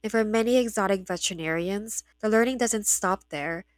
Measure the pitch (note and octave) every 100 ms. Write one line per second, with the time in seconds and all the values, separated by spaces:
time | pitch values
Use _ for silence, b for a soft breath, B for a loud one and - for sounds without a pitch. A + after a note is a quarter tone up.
0 | A3 A3+ G#3+ A3 A3+ B3+ A#3 G#3+ G3 G3
1 | F#3 F3+ - F3 D#3+ D#3+ F3 G3+ A3 -
2 | - b G#3+ A3 A#3+ C4 A#3 A3+ G3+ -
3 | F#3 F#3+ _ D3 D3 E3 -